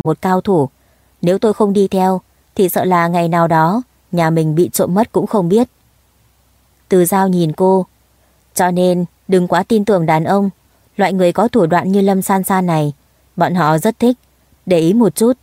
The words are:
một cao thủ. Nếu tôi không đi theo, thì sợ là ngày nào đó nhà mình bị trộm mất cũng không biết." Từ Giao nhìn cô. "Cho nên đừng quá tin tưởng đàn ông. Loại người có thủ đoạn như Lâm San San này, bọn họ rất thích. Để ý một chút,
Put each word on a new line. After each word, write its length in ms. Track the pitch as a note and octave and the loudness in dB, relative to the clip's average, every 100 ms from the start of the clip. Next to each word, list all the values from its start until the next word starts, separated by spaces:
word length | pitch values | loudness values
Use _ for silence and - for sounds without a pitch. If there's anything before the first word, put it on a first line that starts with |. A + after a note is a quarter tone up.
một 180 | D#3 D#3 | -2 -4
cao 180 | F#3 F#3 | -2 -2
thủ. 280 | G#3 F3+ C3 _ _ _ _ _ | 0 -2 -2 _ _ _ _ _
Nếu 160 | F3 G3 | -4 -2
tôi 160 | A3 | -2
không 180 | G3+ G#3 | 0 0
đi 160 | G3+ F#3+ | 0 0
theo, 320 | F#3+ F#3 F#3 - _ _ | 0 0 -2 -8 _ _
thì 140 | - F#3 | -2 -2
sợ 160 | F#3+ | 0
là 240 | F#3 F3+ E3+ | 0 0 0
ngày 200 | F3 E3+ | 0 -2
nào 200 | E3+ E3 | 0 2
đó 340 | D#3+ D#3+ A3 - _ _ | 2 2 0 -6 _ _
nhà 180 | F3 D#3+ | -2 0
mình 240 | E3 D#3 | 0 0
bị 160 | D3+ F3+ | 0 -2
trộm 220 | - F3 | -2 -2
mất 180 | F#3 A#3 | 0 -2
cũng 140 | F#3 G3+ | -2 -2
không 220 | A3 E3+ | -2 0
biết." 200 | G#3+ B3 _ _ _ _ _ _ _ _ _ _ _ - | 0 0 _ _ _ _ _ _ _ _ _ _ _ -2
Từ 160 | F#3 | 0
Giao 240 | F3 G3 F#3+ | 2 0 0
nhìn 240 | F3+ E3 | 0 -2
cô. 340 | D3+ F#3 F#3+ F3+ _ _ _ _ _ _ | 0 0 0 -2 _ _ _ _ _ _
"Cho 160 | - F3+ | -2 -2
nên 340 | F3+ F3+ F3+ F3 _ - | 0 0 0 -4 _ -2
đừng 200 | F#3+ F3+ | 0 0
quá 140 | F3 | -2
tin 220 | G3 A3 | 0 0
tưởng 220 | G3+ F#3+ E3 | 0 0 0
đàn 180 | D#3+ | 0
ông. 260 | E3 G3 G3 - _ _ _ - | 0 0 -2 -6 _ _ _ -4
Loại 160 | F#3 | -2
người 200 | F#3 F3 | 0 0
có 160 | E3+ A3+ | 0 0
thủ 180 | A#3 E3 | 0 0
đoạn 260 | F3 F#3 | 0 0
như 80 | G3+ | 0
Lâm 220 | G3 F#3+ | 0 0
San 220 | F#3 F#3+ | 0 -2
San 220 | F3+ F#3+ F3+ | -2 -2 0
này, 260 | D#3+ D3 C#3+ _ _ _ - | -2 -2 -6 _ _ _ -4
bọn 180 | D#3 | -2
họ 240 | F3+ D3+ D#3+ | 0 0 0
rất 200 | A3 - | -2 0
thích. 180 | A#3+ B3+ _ _ _ _ - | -2 -2 _ _ _ _ -2
Để 120 | F3 | 0
ý 160 | E3 | 2
một 200 | A3+ G#3 | 2 0
chút, 180 | - A3+ B3+ | 0 0 -2